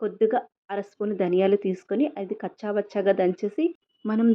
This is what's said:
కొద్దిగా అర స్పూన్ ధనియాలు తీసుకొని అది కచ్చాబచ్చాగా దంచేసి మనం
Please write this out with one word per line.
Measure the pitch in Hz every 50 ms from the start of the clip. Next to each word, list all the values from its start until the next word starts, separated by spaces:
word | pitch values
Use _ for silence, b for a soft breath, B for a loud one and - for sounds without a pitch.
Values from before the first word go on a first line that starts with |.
కొద్దిగా | 220 202 185 - 220 214 254 - - - _ _ _ -
అర | 202 202 196 -
స్పూన్ | _ _ 208 214 214 185
ధనియాలు | 190 175 180 185 190 190 202 202 -
తీసుకొని | 190 185 180 - - 202 233 302 294 - 202 196
అది | 185 208 - 202
కచ్చాబచ్చాగా | 185 - - 214 208 208 208 202 - - 202 190 196 190 190
దంచేసి | 185 180 185 - 214 208 - - 320 339 - - _ _ _ _ - 214
మనం | 214 220 233 233